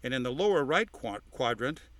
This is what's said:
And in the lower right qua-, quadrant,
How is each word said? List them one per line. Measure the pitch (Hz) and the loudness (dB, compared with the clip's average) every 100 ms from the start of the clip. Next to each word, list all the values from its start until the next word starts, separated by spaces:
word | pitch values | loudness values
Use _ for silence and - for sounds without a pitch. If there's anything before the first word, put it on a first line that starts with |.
And | 131 | -4
in | 131 | -4
the | 123 | -4
lower | 135 208 185 | 0 2 4
right | 135 165 226 | 4 2 0
qua-, | - 117 104 - | -6 -8 -8 -12
quadrant, | - 123 117 123 160 - | -2 0 0 -2 -6 -14